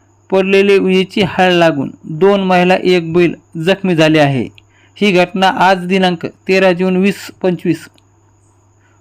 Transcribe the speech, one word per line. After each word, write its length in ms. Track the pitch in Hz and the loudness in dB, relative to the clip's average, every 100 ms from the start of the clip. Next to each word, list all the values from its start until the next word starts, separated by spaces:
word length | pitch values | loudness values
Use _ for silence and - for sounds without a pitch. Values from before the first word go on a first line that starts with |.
| _ _ - | _ _ -4
पडलेले 480 | 190 190 196 202 196 | -2 0 2 2 2
विजेची 420 | 185 185 190 - 175 | 2 0 -2 -2 -4
हळ 240 | - 185 | 0 0
लागून 400 | 175 165 143 - - | 2 2 0 -6 -10
दोन 380 | - 156 196 202 | -12 -2 0 2
महिला, 340 | 190 180 180 185 | 0 0 2 0
एक 380 | - 180 165 | 0 0 0
बैल 220 | 170 175 - _ 165 160 | 0 0 -2 _ -6 -2
जखमी 300 | 190 185 165 | -2 -2 0
झाले 240 | 156 156 | 2 2
आहे. 300 | 143 135 107 - _ _ _ - | 2 0 -6 -10 _ _ _ -4
ही 160 | 208 | 0
घटना 380 | 180 180 190 190 | 0 0 0 -2
आज 380 | - 180 190 175 | 0 0 0 -2
दिनांक 380 | 190 185 170 - | -2 0 -2 -8
तेरा 480 | - - 190 190 | -10 -2 0 2
जून 240 | 175 185 185 | 0 0 0
वीस 340 | 196 - - - | 0 -2 -10 -6
पंचवीस 480 | 190 175 180 - - _ _ _ _ _ _ _ _ _ _ _ | -4 -2 -4 -6 -8 _ _ _ _ _ _ _ _ _ _ _